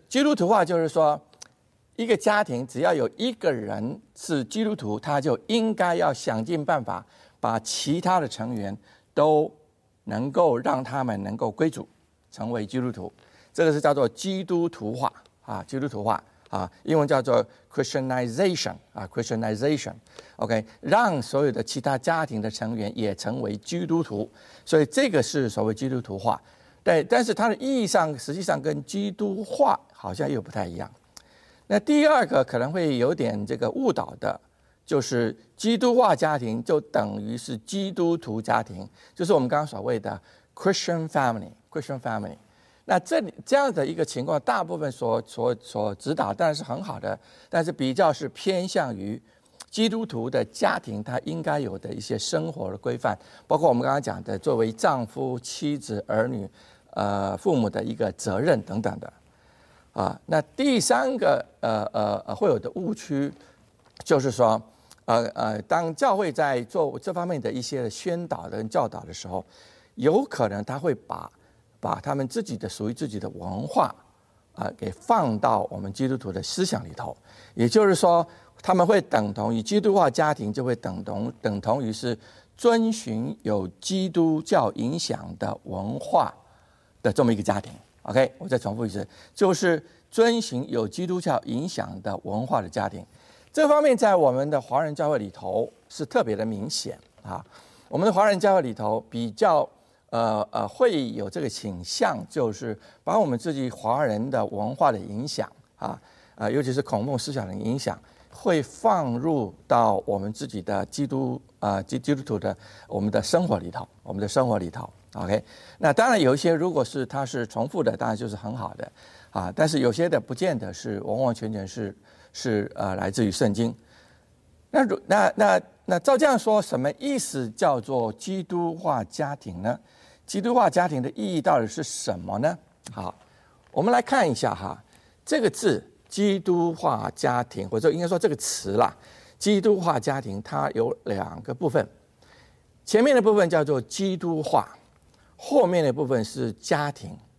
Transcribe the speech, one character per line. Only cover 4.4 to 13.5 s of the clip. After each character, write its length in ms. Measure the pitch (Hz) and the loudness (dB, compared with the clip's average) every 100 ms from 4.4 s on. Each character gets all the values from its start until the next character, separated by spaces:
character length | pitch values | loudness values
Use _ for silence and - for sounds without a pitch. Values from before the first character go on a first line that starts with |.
基 220 | 117 214 220 | -2 -2 -2
督 100 | 214 | -2
徒， 240 | 104 104 | -4 -4
他 220 | 147 143 | -2 0
就 180 | 139 117 - | 2 0 0
应 260 | 226 220 | 0 2
该 220 | 214 180 170 | 0 0 2
要 180 | 160 | 0
想 300 | 135 - 113 | 0 -2 -2
尽 220 | 113 165 143 | -2 -2 0
办 180 | 156 | 0
法 220 | 107 92 - _ _ _ | -2 -8 -10 _ _ _
把 180 | 117 113 | -2 -2
其 420 | - - - 165 | -4 -4 -2 0
他 180 | 175 185 | 2 2
的 80 | 139 | 0
成 260 | - 113 | -4 -6
员 240 | 117 98 101 _ _ _ | -4 -6 -8 _ _ _
都 360 | - 151 156 156 - _ _ _ _ | 2 4 4 2 -4 _ _ _ _
能 260 | - 110 135 | -8 -4 -2
够 280 | 139 170 120 | 4 4 4
让 260 | - 131 | 0 -2
他 220 | 127 139 127 | -2 -4 -2
们 180 | 104 | -2
能 140 | 98 113 | -4 -4
够 120 | 117 | -4
归 200 | 104 160 | 0 0
主， 180 | - - _ _ _ _ | 0 -10 _ _ _ _
成 220 | - 110 | -10 -6
为 140 | 120 104 | -4 -4
基 160 | 127 | -4
督 100 | 123 | -4
徒。 220 | 107 90 - _ _ _ | -6 -10 -14 _ _ _